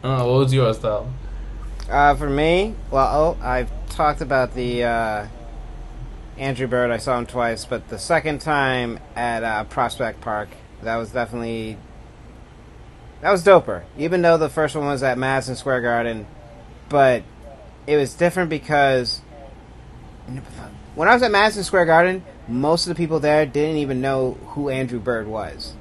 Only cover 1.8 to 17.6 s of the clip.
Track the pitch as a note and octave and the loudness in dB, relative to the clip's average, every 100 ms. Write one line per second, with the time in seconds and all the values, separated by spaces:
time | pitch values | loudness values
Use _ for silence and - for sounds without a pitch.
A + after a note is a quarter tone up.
1.8 | - B2+ D3 C3+ D3 C#3 D#3 F3 G#3+ G#3+ | -2 4 4 4 0 2 4 4 2 -4
2.8 | - C#3 C3 C#3+ D#3+ - B2 B2+ B2 - | -2 2 2 4 2 0 -2 -2 -2 -8
3.8 | - - D3+ C#3 C#3 C3+ B2 B2+ B2 A#2+ | -10 0 0 0 0 0 0 -2 -4 0
4.8 | A#2+ A#2 A2+ G#2+ G#2 - - - - - | 0 0 -2 -4 -8 -14 -14 -14 -14 -14
5.8 | - - - - - - C3+ B2 B2+ B2 | -14 -14 -14 -14 -16 -8 -6 -4 -2 0
6.8 | B2 A2+ C3+ B2 A#2 B2+ A#2 A2+ - A#2 | 2 0 -2 -2 -2 -2 -2 -4 -6 -8
7.8 | - A2 - E3 D#3+ C#3+ D#3 D3 C3+ B2+ | -8 -12 0 0 0 -6 -2 0 2 0
8.8 | A#2+ A2+ - - A#2+ A#2 A2+ G#2+ G#2+ - | -2 -8 -10 -6 -4 -2 -2 -4 -4 -2
9.8 | A#2 - A#2 A2 A#2+ G#2+ G#2 - - - | -2 -2 -6 -4 -6 -6 -8 -14 -20 -12
10.8 | A2 A2+ A2 B2 A#2 A#2+ A#2 A2+ A2 G#2 | -6 -4 -4 -4 -4 -6 -6 -6 -8 -12
11.8 | - - - - - - - - - - | -16 -20 -20 -20 -20 -20 -20 -20 -20 -20
12.8 | - - - - D#3+ G3 F3+ F3+ - F#2 | -20 -20 -20 -6 0 2 8 8 6 -8
13.8 | - C3 D#3 F3+ E3+ E3 D#3 D#3+ D3+ D3+ | -8 -6 -2 2 4 4 2 0 -2 0
14.8 | C#3+ C#3 C3 B2 C3 C3+ B2+ B2 C#3 B2+ | -2 0 0 0 0 0 -2 -6 -2 0
15.8 | A#2+ A#2 A#2 A2+ G#2 - - - - - | 2 0 0 -4 -10 -16 -20 -20 -20 -20
16.8 | - C#3+ C3+ A#2+ - - - - | -2 6 6 4 -2 -20 -20 -20